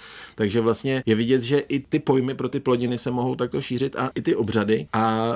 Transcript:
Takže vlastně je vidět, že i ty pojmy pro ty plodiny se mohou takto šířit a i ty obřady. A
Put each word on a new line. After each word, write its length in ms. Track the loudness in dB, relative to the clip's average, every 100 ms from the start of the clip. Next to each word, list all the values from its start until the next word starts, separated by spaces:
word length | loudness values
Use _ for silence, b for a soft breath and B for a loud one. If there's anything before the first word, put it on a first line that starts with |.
| B B B
Takže 260 | B 0 2
vlastně 420 | 2 2 0 0 2
je 80 |
vidět, 280 | 2 4 2
že 160 | 2 0
i 220 | 0 -4
ty 180 | -2 -2
pojmy 360 | 2 2 2
pro 140 | -2 -4
ty 120 | -2
plodiny 380 | 0 0 0 -4
se 120 | -4
mohou 240 | -2 -2
takto 280 | -2 -4 -4
šířit 340 | -4 -2 -2 -2
a 140 | -4
i 80 | -2
ty 140 | 0 0
obřady. 520 | 2 0 2 0 0
A 420 | 0 2 2 0